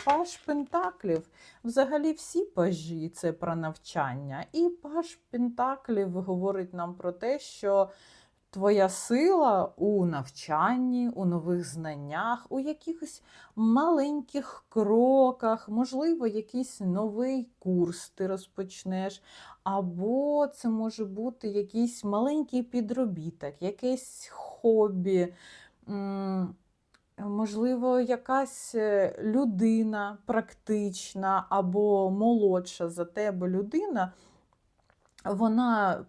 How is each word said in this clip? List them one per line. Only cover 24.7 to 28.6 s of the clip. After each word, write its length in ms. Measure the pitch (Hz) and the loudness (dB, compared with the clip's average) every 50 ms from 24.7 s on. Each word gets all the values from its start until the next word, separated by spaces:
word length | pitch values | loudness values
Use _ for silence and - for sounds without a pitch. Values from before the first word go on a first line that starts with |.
| 220 220 214 214 190 185 180 196 190 180 175 175 180 - - - - - - - _ _ _ - | 6 6 6 4 2 0 2 2 4 4 2 2 -2 -10 -20 -20 -20 -20 -20 -20 _ _ _ -10
м, 680 | 208 202 196 196 196 196 196 190 190 185 180 180 180 - _ _ _ _ _ _ _ _ _ _ _ - | -8 -6 -6 -6 -6 -4 -4 -2 -2 -2 -2 -4 -6 -10 _ _ _ _ _ _ _ _ _ _ _ -10
можливо, 840 | 202 208 202 208 220 208 208 214 233 254 254 240 247 254 254 254 | -8 -4 -2 -2 -2 -2 -2 0 0 0 0 0 0 2 2 2
якась, 760 | 247 247 240 240 247 - 262 269 277 - - - | 2 2 0 -2 -2 0 0 0 0 -2 -6 -12